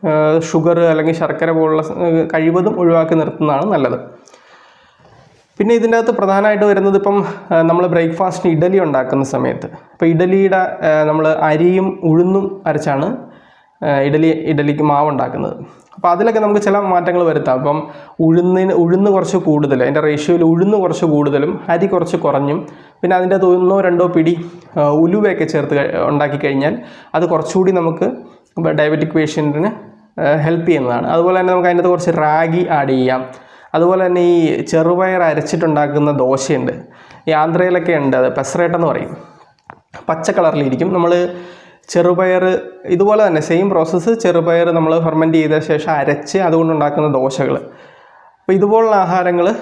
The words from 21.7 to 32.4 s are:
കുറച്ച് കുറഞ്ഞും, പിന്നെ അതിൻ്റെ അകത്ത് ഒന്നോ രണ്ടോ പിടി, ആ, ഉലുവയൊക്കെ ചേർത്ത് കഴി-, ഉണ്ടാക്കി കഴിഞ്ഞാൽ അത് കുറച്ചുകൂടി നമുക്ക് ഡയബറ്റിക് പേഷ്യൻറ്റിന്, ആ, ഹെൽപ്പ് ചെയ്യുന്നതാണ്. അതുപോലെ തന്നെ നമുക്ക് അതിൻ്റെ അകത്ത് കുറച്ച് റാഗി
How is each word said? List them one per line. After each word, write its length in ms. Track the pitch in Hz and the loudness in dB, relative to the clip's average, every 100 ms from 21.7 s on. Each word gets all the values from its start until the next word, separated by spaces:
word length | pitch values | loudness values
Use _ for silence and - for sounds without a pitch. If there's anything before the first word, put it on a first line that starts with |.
| 170 196 | 0 0
കുറച്ച് 300 | 190 165 165 | 0 -2 -2
കുറഞ്ഞും, 420 | 160 135 143 147 147 - - _ | 0 0 0 -4 -6 -18 -20 _
പിന്നെ 160 | 185 185 | 0 0
അതിൻ്റെ 200 | 185 190 | 2 2
അകത്ത് 120 | 185 180 | 4 4
ഒന്നോ 200 | 180 196 | 4 2
രണ്ടോ 260 | 185 175 175 | 2 2 2
പിടി, 280 | 170 160 170 - - - - | 2 0 0 -6 -16 -10 -2
ആ, 120 | 147 151 | 0 2
ഉലുവയൊക്കെ 440 | 165 202 208 180 151 | 2 2 0 0 -2
ചേർത്ത് 240 | 156 147 143 | -2 -2 -2
കഴി-, 180 | 139 165 - | -2 -2 -2
ഉണ്ടാക്കി 320 | 147 147 143 | 0 -2 -2
കഴിഞ്ഞാൽ 320 | 147 135 147 - - - - | -2 0 -2 -4 -10 -20 -8
അത് 120 | 160 165 | -4 0
കുറച്ചുകൂടി 420 | 165 151 190 185 | -2 -2 0 0
നമുക്ക് 360 | 180 165 160 139 - - - _ - 165 156 | 2 -2 -2 -4 -6 -16 -20 _ -4 -2 0
ഡയബറ്റിക് 340 | 151 156 165 160 | 0 0 0 -2
പേഷ്യൻറ്റിന്, 540 | 151 160 151 147 190 226 - - _ - | -2 -2 -2 -2 -4 -6 -18 -20 _ -4
ആ, 160 | 139 151 | 0 0
ഹെൽപ്പ് 240 | 151 170 165 | 0 0 0
ചെയ്യുന്നതാണ്. 380 | 156 127 120 - | 0 0 -2 -2
അതുപോലെ 280 | 165 175 185 | 0 2 0
തന്നെ 140 | 185 | 0
നമുക്ക് 160 | 180 175 | 0 2
അതിൻ്റെ 140 | 175 | 2
അകത്ത് 100 | 180 | 2
കുറച്ച് 200 | 175 170 165 | 0 0 0
റാഗി 440 | 151 156 | 0 0